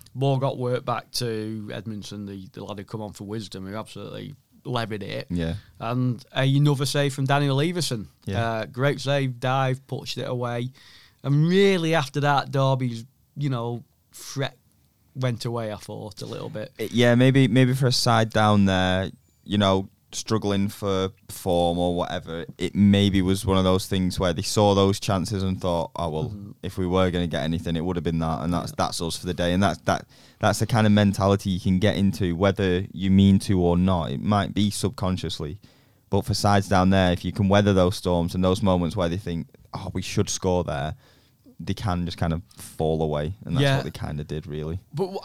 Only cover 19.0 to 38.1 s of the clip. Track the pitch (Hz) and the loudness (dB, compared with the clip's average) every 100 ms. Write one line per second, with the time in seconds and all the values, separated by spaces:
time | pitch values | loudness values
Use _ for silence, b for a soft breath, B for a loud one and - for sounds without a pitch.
19 | 95 - _ _ - 104 98 95 98 _ | -2 -10 _ _ -4 2 4 2 -2 _
20 | _ - - 110 101 98 101 - 101 95 | _ -10 -2 -2 0 0 -2 -4 -2 -2
21 | 95 - - - 95 87 87 87 87 87 | -2 -6 -18 -8 0 2 2 2 0 -2
22 | - 87 82 82 - - 90 92 101 101 | -4 -6 -8 -12 -12 -8 -4 4 6 6
23 | 101 95 92 95 95 95 92 95 - 95 | 4 4 2 0 0 2 2 2 0 -2
24 | 90 92 90 85 - 110 101 98 98 98 | 0 0 -2 -2 -2 2 4 4 2 2
25 | - 95 80 98 95 92 92 85 - - | -2 -2 -2 -4 -2 -2 -2 -2 -4 -4
26 | 85 78 107 104 101 - 90 - 90 92 | -4 -4 -6 -8 -14 -12 -10 -4 0 2
27 | 92 87 85 80 78 82 85 82 87 87 | 2 0 -2 -2 -2 -4 -2 -4 -2 -2
28 | 80 82 80 64 82 85 - - 87 - | -2 -2 -2 -2 -2 -4 -4 -4 -4 -4
29 | 82 - 90 85 87 92 98 78 - 82 | -6 -6 -6 -2 0 2 2 0 -2 -2
30 | - b b b 107 104 110 113 107 104 | -4 b b b 0 0 0 2 6 6
31 | 101 98 98 98 98 90 98 92 101 85 | 4 4 2 2 0 -2 2 2 2 2
32 | 98 - 90 85 98 95 95 90 101 82 | 0 0 -2 0 0 2 0 0 -2 -4
33 | 95 95 98 98 - 92 87 87 95 90 | 4 8 8 6 4 2 4 4 2 0
34 | 64 65 98 104 92 98 104 - 98 - | -2 -4 0 0 0 0 0 0 -4 -2
35 | 92 92 80 - 76 101 b b b b | -4 -2 -4 -8 -10 -12 b b b b
36 | b 98 - - 104 101 92 95 95 98 | b -2 0 0 4 4 4 4 6 6
37 | 90 87 90 95 95 101 101 95 90 - | 4 2 -4 0 4 4 4 4 2 2
38 | 92 | 0